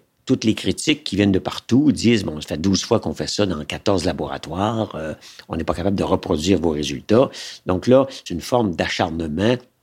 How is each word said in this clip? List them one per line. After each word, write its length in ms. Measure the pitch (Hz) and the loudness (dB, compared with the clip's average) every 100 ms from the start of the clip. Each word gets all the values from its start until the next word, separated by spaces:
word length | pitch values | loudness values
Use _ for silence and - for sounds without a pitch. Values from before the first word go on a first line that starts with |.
| _ _ - | _ _ -2
toutes 200 | 131 113 | 0 2
les 100 | 95 | 0
critiques 480 | 98 87 - 151 | -2 -2 0 -2
qui 120 | - 98 | -2 2
viennent 140 | 101 | 4
de 60 | 92 | 2
partout 540 | - - - 123 147 | 0 -8 0 4 4
disent, « 320 | 85 110 113 92 | 4 4 2 0
Bon, 160 | 76 | -6
ça 60 | - | -6
fait 100 | 87 | -2
douze 260 | 98 95 | 0 0
fois 160 | - 110 | 2 0
qu'on 140 | - | 0
fait 160 | 78 76 | -4 -4
ça 160 | - 101 | 0 0
dans 180 | 76 | -2
quatorze 420 | 76 82 - 95 87 | -6 -4 0 0 0
laboratoires, 880 | 73 71 71 - 87 104 117 104 - | -2 -6 -8 -8 -2 -2 0 -4 -6
euh, 180 | 80 - - - - | -10 -10 -16 -20 -8
on 60 | 82 | -4
n'est 80 | |
pas 120 | 82 85 | -4 -2
capable 200 | 92 95 | 0 0
de 80 | |
reproduire 560 | 80 90 - 78 85 87 | 0 0 0 0 2 2
vos 120 | 82 | 2
résultats. » 580 | 73 71 65 - 110 139 - - - - | -2 -4 -6 2 4 4 -2 -16 -8 -4
Donc 180 | 92 117 | -2 4
là, 220 | 131 135 | 4 4
c'est 220 | - - | -4 -10
une 100 | 85 | -8
forme 320 | - 123 107 | -2 0 2
d'acharnement 840 | 82 87 - 90 82 82 76 107 123 - _ | 0 -2 -2 -2 -2 -4 0 0 0 -4 _